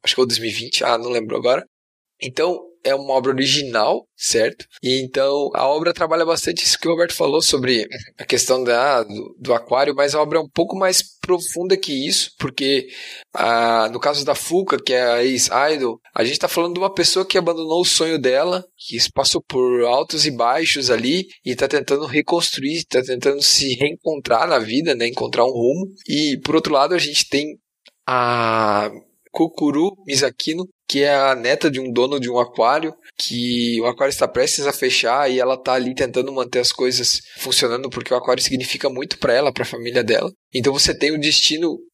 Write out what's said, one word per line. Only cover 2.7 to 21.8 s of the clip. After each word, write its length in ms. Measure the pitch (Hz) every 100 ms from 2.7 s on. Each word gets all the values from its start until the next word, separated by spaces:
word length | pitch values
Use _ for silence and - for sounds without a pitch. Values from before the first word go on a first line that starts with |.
| _
é 120 | 131
uma 180 | 139 139
obra 200 | 131 127
original, 760 | 131 139 147 139 113 113 214 - _
certo? 480 | - 117 113 - - -
E 200 | 127 131
então, 480 | 131 135 135 143 143
a 120 | - 135
obra 240 | 151 170
trabalha 320 | 170 165 165
bastante 400 | 165 160 - 165
isso 140 | - -
que 100 | 160
o 20 |
Roberto 240 | 165 170
falou 280 | - 156 151
sobre 440 | 156 143 123 120 104 - - -
a 60 |
questão 400 | - 127 - 127
da, 380 | 123 120 139 131
do, 340 | 107 104 - -
do 160 | 127
aquário, 400 | 117 - 123 143
mas 200 | 139 143
a 60 | 151
obra 180 | 151 165
é 20 |
um 80 | 147
pouco 280 | - 180 190
mais 260 | 190 185 - _
profunda 560 | - 180 160 170 185 190
que 160 | -
isso, 400 | 139 143 - - _
porque, 500 | 143 131 135 139 131 - - - -
ah, 540 | - 113 117 117 117 110
no 80 | 117
caso 240 | 147 147
da 100 | 143
Fuka, 440 | 139 - 175 190 143
que 120 | -
é 80 | 127
a 220 | 123 120
ex-idol, 760 | 127 127 - 120 147 151 127 113 _
a 100 | -
gente 140 | 113 147
tá 100 | -
falando 260 | - 170
de 60 | 175
uma 120 | 190
pessoa 340 | 190 170 185 190
que 100 | 190
abandonou 460 | 170 165 160 165
o 40 | 175
sonho 320 | - 160 160
dela, 460 | 127 131 170 185 180 _
que 180 | - 117 -
passou 300 | - 135 165
por 400 | _ 135 127 123
altos 400 | 120 127 160 156
e 60 | 151
baixos 600 | 120 117 143 165 147 127
ali, 360 | 113 120 175 190 -
e 100 | -
tá 140 | 120 139
tentando 380 | 147